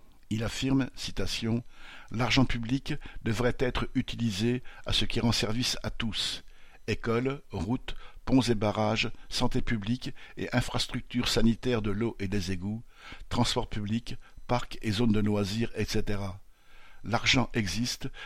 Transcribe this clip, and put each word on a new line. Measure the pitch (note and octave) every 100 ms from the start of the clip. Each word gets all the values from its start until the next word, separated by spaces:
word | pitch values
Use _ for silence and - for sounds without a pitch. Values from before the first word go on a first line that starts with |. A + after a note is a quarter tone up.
| - - -
Il | A2
affirme, | A2 - C3+ C3+ B2
citation, « | - - - G2 - A2+ A#2 - - - - -
L'argent | A2 A#2+ A2+
public | B2 A#2+ A2+ C3+ - D3+ - -
devrait | A2+ G2+ A#2+ -
être | B2 - -
utilisé | C3 - A2+ A#2 F#2+ A#2 B2 - -
à | -
ce | - -
qui | -
rend | A#2
service | A2 G#2+ A2 B2 -
à | -
tous, | - A#2 G2 - - - - - - -
écoles, | G#2+ A#2 A2+ B2+ C#3+ -
routes, | G2 F2 B2+ - - - - -
ponts | C3
et | A2+
barrages, | G#2+ G#2 G#2 G#2+ A2 A#2 - -
santé | - B2 B2+
publique | A#2+ A#2 G2+ B2+ - - - -
et | F#2+
infrastructures | B2 - A#2+ - B2+ - B2 A#2
sanitaires | A#2+ A2+ A2 B2 A#2
de | G#2
l'eau | G2+ A2+ -
et | G2
des | G2 F2
égouts, | F#2 G2 A2 - - - - -
transports | - A#2 - -
publics, | A2 G2+ A2+ - - - - -
parcs | B2 - -
et | A2+
zones | G2+ A#2+
de | G#2+
loisirs, | G#2+ G#2 G2+ A2 A2+
et | A2
cetera. | G#2 A2 G#2 G2+ G2 F#2+ - - - - - - -
L'argent | A2 A2+ C3 A2+
existe, | B2 G2 F#2+ A#2+ - C3+ -